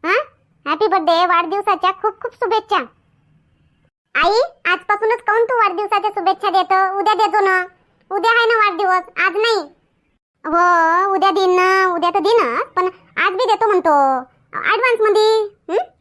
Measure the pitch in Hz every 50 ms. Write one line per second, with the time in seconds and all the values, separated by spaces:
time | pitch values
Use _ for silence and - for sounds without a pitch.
0 | - 330 381 508 605 - _ _ _ _ _ _ _ - 302 311 427 415 359 381
1 | 320 339 339 330 359 349 349 330 339 320 359 403 392 427 392 - - 370 381 381
2 | - 427 392 _ - 480 - _ 392 381 403 427 - _ 415 349 254 220 _ _
3 | _ _ _ _ _ _ _ _ _ _ _ _ _ _ _ _ _ _ _ _
4 | _ _ _ 269 311 349 415 453 554 - - _ _ 339 359 359 - - 415 403
5 | 440 440 466 480 - - 415 453 466 453 508 466 427 403 359 349 415 403 440 403
6 | 370 427 415 427 339 370 392 381 - 403 349 381 359 370 381 381 381 381 381 403
7 | 403 427 427 359 440 403 - 427 392 381 381 370 359 370 _ _ _ _ _ _
8 | _ _ 370 403 339 453 466 466 466 453 466 440 427 415 359 330 403 370 370 370
9 | 359 359 _ - 339 381 339 403 440 466 453 392 302 285 _ _ _ _ _ _
10 | _ _ _ _ _ _ _ _ _ 302 311 339 349 359 349 339 330 320 330 349
11 | 381 403 392 370 359 392 359 392 381 370 359 359 370 370 381 381 381 370 349 339
12 | 320 349 349 403 311 403 466 466 339 240 233 302 539 - _ - 370 370 - -
13 | _ _ _ - 320 370 359 381 415 392 427 403 453 415 415 370 - 339 196 -
14 | 277 269 262 254 254 _ _ _ _ _ - - - - 403 - 494 508 466 440
15 | 440 427 415 427 427 427 440 440 427 403 415 _ _ - 339 440 719 719 _ _